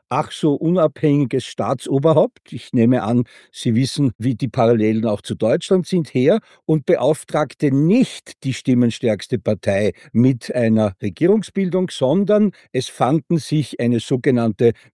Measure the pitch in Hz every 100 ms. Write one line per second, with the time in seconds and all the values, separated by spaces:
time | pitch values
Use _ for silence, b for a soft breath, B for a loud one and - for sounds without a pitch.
0 | - 131 151 - 160 143 160 180 156 -
1 | 156 143 131 131 - - 107 135 - 139
2 | 156 156 233 _ - 120 - 127 117 127
3 | 101 123 120 B B - 127 113 131 -
4 | 139 - 127 117 131 - 117 120 107 110
5 | 113 107 - 104 110 156 - 190 165 185
6 | 156 131 131 214 b b - 156 - 175
7 | 127 156 - 156 147 - 151 135 160 233
8 | 247 - - - 135 123 - 123 120 -
9 | 117 104 - 117 - 107 - 98 104 -
10 | B 110 127 123 - - 117 110 107 -
11 | 104 90 165 214 - - 185 180 185 -
12 | 127 175 202 214 208 b b 131 - -
13 | 127 160 - 165 - 165 135 - 120 120
14 | - 131 143 123 117 104 117 - b